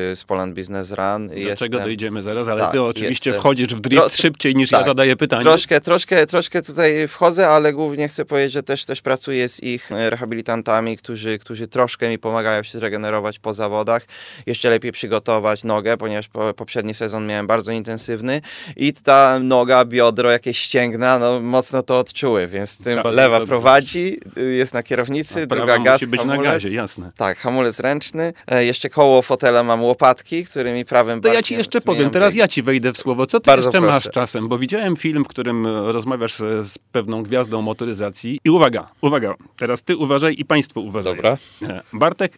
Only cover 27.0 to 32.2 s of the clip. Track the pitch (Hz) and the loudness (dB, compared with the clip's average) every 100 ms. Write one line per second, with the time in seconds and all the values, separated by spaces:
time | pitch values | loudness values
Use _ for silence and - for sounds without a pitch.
27 | 87 - 98 90 120 131 120 110 127 147 | -14 -4 -4 -2 -4 0 -2 -2 -2 -2
28 | - 160 170 - - 123 120 117 135 - | -4 -4 -6 -6 -2 0 2 -2 -4 4
29 | 139 127 - 127 127 120 120 113 120 127 | 6 6 4 2 4 4 2 2 2 4
30 | 131 123 - 165 175 143 123 120 120 127 | 4 4 -2 -8 -8 -6 -6 -6 2 2
31 | 113 117 226 226 220 233 - 233 208 160 | 2 2 2 2 0 -4 -2 -2 0 0
32 | 143 180 | 2 4